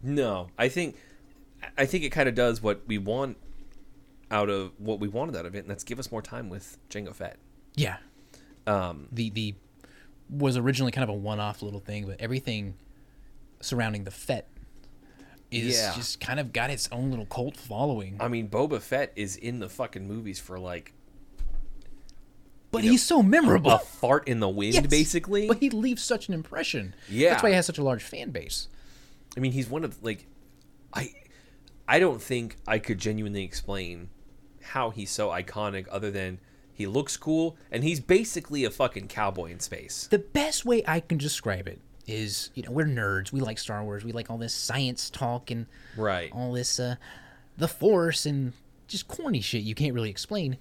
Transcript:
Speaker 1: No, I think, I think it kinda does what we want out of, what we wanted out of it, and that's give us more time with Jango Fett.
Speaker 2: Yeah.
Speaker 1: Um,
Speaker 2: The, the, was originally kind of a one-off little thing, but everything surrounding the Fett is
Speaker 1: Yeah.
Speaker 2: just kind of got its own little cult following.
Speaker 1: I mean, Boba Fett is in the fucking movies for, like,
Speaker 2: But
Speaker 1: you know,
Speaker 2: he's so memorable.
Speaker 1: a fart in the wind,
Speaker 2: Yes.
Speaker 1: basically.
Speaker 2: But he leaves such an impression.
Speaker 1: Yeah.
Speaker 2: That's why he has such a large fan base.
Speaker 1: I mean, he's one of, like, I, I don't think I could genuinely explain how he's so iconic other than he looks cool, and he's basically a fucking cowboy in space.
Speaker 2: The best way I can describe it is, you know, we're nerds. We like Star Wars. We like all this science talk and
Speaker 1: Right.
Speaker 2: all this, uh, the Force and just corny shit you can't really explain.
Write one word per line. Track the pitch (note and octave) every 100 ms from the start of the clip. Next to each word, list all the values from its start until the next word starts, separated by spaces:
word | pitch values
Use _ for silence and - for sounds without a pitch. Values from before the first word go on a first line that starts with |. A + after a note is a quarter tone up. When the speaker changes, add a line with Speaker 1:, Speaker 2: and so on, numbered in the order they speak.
Speaker 1:
No, | B2 C#3+ B2 G2 F2 -
I | B2
think, | F3 E3 - - - - - - - - -
I | C3+
think | F#3
it | D3
kinda | D#3+ C3+
does | A#2 A#2+ A2+
what | G#2+ G2+ -
we | G#2+
want | G2 A#2+ C3+ G#2+ - - - - - - - - -
out | G#2+ G#2
of, | G2+ F#2+ -
what | G#2 G#2
we | G#2
wanted | G#2+ D#3 G#2+
out | F2
of |
it, | G2
and | F2+
that's | G2+
give | - A#2+
us | B2+
more | A2+
time | G#2+ A#2 A2+
with | F#2 - - -
Jango | G#2 G2
Fett. | - F2 - - - -
Speaker 2:
Yeah. | - B2 F#2 - - - - - - -
Speaker 1:
Um, | G2+ F2+ D#2+ C#2
Speaker 2:
The, | A#2 A2+
the, | G#2 G#2+ G2 - - - - - - -
was | C#3+ C#3+ B2
originally | A#2+ C3 C3
kind | B2
of | B2
a | G#2
one-off | G2+ G#2+ G#2 G#2+
little | G#2 G#2
thing, | - G#2 G2+
but | F#2+
everything | A2+ C3 C3 A2 G2+ F#2+ - - - - - - - -
surrounding | - B2 A2+ G#2+
the | F#2+
Fett | - - C3 - - - - - - - - - - -
is | A#2+ A#2 A#2+
Speaker 1:
Yeah. | G#2+
Speaker 2:
just | F2 A#2+ -
kind | - C3
of | C3
got | A#2 B2
its | C#3 -
own | A#2+ C3+
little | B2+ G#2
cult | - B2 -
following. | - G#2 C#3+ A#2+ F#2+ G2
Speaker 1:
I | A#2
mean, | A#2+ G#2+
Boba | G#2 D3+ C3
Fett | - C3 C#3 -
is | G#2 F#2+
in | A#2+ B2
the | F#2
fucking | - A#2+ - G2
movies | G#2+ A2 F#2+
for, | - F#2
like, | F#2 F2 D#2+ - - - - - - - - - - - - - - - - - -
Speaker 2:
But | A3+
Speaker 1:
you | G#3+
know, |
Speaker 2:
he's | B3
so | - E4
memorable. | G3 D4 C#4 F3+ C#3+
Speaker 1:
a | A2+
fart | - - B2 C#3+ C#3+
in | A#2
the | G2+
wind, | G2 G2+
Speaker 2:
Yes. | A#2 C#3+
Speaker 1:
basically. | D3+ D3+ F3 F#3 G3+ G#3+
Speaker 2:
But | A3
he | C#4
leaves | A3+ B3 A#3+
such | - A3 -
an |
impression. | F3 D#3 - - C3+ F#2+ - -
Speaker 1:
Yeah. | G#2 D#3+
Speaker 2:
That's | D#3
why | A3
he | F#3
has | F3
such | D#3+
a |
large | C#3 A#2+
fan | - - C3+
base. | G2+ D#2 - - - - - - - - -
Speaker 1:
I |
mean, | C3
he's | C3 A#2+
one | C#3+
of, | D#3 -
like, | A2+ G#2+ - - - - - - -
I, | - C3 - - - - - - - -
I | D3
don't | F3+ A#2
think | - B2 A#2 - -
I | A2
could | - G2+
genuinely | G#2+ G#2+ G#2+ G2+
explain | F#2+ - - G2 F2 F2 F2+ - - - - -
how | - C#3 A#2
he's | G#2+ G2
so | - G#2
iconic | F2 F#2 G#2+ G#2 G2 F#2
other | G2 G#2
than | G2 F#2+ F#2 - - -
he | - G2+
looks | A#2 C#3+ -
cool, | - D#3+ E3 D#3+ -
and | A2+
he's | D3 E3
basically | B2 F#3 A3+ F3 - D3
a | A#2+
fucking | - B2+ G2+ F#2+
cowboy | - G#2 F#2 E2+
in | E2+
space. | - - - - -
Speaker 2:
The | G#3
best | G3+ - D4+ D4+
way | A#3+ A#3+ -
I | D#3+
can | - D#3+
describe | D3 - A#2 F#2+ F#2
it | F#2 - - -
is, | A2 G#2+ G#2 -
you | -
know, | A#2
we're | B2+ D#3
nerds. | B2+ G#2 F#2+ F#2+
We | C#3
like | B2+ A2
Star | - G#2
Wars. | G#2+ G2+
We | A2+
like | A#2 A2+
all | A#2
this | A#2
science | - - B2 C3 A#2+ -
talk | - B2+ A#2+ -
and | A#2 A2+ - - A2+
Speaker 1:
Right. | G#2+ F#2 E2+
Speaker 2:
all | A#2 B2+
this, | B2 B2 -
uh, | B2 B2 - - - - - -
the | D#3+
Force | - G3 G3 E3 D#3 D3+
and | C#3+ C3 - - - -
just | G3+ -
corny | - D#4+ E3+
shit | F#2+ A#2
you | G#2
can't | A2 C#3+
really | B2 A2
explain. | F#2+ - G#3 D3+ C3